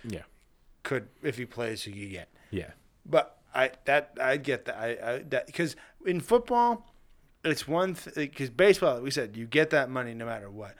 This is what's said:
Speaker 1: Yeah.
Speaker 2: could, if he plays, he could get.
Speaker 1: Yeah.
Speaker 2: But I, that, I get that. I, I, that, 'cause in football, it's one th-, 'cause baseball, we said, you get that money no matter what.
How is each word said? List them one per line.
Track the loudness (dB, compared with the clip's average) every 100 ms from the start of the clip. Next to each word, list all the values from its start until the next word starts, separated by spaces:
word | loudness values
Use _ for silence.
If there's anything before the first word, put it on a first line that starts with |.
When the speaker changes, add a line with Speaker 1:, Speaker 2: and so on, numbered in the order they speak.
Speaker 1:
Yeah. | -12 -12 -12 _ _ _ _ _
Speaker 2:
could, | -6 -6 -6 _
if | -6 -6
he |
plays, | -8 -6 -6 -6
he | -10
could | -12 -12
get. | -12 -16 _ _
Speaker 1:
Yeah. | -8 -8 -14 _ _
Speaker 2:
But | 0 2 2 -4 _
I, | 0 0 0
that, | 0 2 0 -2
I | 0 0
get | 0 -4
that. | -4 -6
I, | -4 -4 -4
I, | -6 -2
that, | -4 -2
'cause | -4 -4 -6 -20 -8
in | -4 -2
football, | 2 2 4 4 4 2 -6 _ -20 _ _ _
it's | -2 -2 0
one | 0 0
th-, | -2 -8 -6 -4
'cause | -4 -4
baseball, | 6 6 8 4 2
we | -2
said, | -4 -4 -6
you | 0
get | 4 4
that | 4 2
money | -2 -4
no | -6 -6
matter | -8 -10
what. | -14 -14 -12